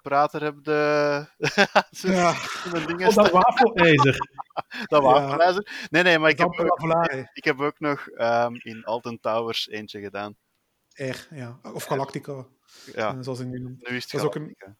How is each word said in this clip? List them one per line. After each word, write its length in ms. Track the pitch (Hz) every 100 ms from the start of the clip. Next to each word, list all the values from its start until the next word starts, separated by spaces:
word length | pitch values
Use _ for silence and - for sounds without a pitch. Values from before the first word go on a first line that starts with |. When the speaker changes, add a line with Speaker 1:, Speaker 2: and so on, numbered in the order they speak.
Speaker 1:
Prater 400 | - 139 147 156
heb 220 | 151 147
de 640 | 143 151 147 147 147 143 151 -
<laughs> 120 | 147 - 196 208 -
zo 180 | - 190
Speaker 2:
Ja. 240 | 190 175 143 - - 180
Speaker 1:
zo'n 160 | 170 156
ding 120 | 170
Speaker 3:
Oh, 0 |
dat 140 | 185
Speaker 1:
staan. 180 | 202 202
Speaker 3:
wafelijzer. 840 | 175 226 254 233 214 170 147 139 127 - - -
Speaker 1:
<laughs> 340 | - - 254 220
Dat 160 | 151
Speaker 2:
Ja. 60 | 135
Speaker 1:
wafelijzer. 800 | 135 139 143 175 185 208 - 208
Nee, 120 | 156
nee, 160 | 180 160
maar 120 | 156
ik 80 | 151
heb 80 | 170
Speaker 2:
Dampen 160 | 170
Speaker 1:
ook, 60 | 165 170
Speaker 2:
Wafelaar, 320 | 165 165 165
hè. 120 | 131 127
Speaker 1:
ik 120 | -
heb 160 | 160 135
ook 200 | 143 -
nog, 280 | 151 143 -
ehm, 460 | - 117 117 117
in 300 | 120 120 113
Alton 360 | 113 117 123 113
Towers 480 | 117 110 117 113 -
eentje 320 | 110 107 107
gedaan. 360 | 101 101 104 104 _ _ _ _ _
Speaker 2:
Air, 320 | - 131 127 -
ja. 280 | 156 120 120
Of 100 | -
Speaker 1:
Air. 80 | 156
Speaker 2:
Galactica, 640 | - 139 139 156 151 139 123 _ _ - -
Speaker 1:
Ja. 180 | - 107
Speaker 2:
eh, 40 | 131
zoals 180 | 127 123
die 80 | 127
nu 120 | 123
noemt. 280 | 127 127 123
Speaker 1:
Nu 80 | 123
is 60 |
het 100 | -
Speaker 2:
Dat 80 | 143
is 60 | 151
ook 80 |
een, 60 | 156
Speaker 1:
Galactica. 340 | 151 - 95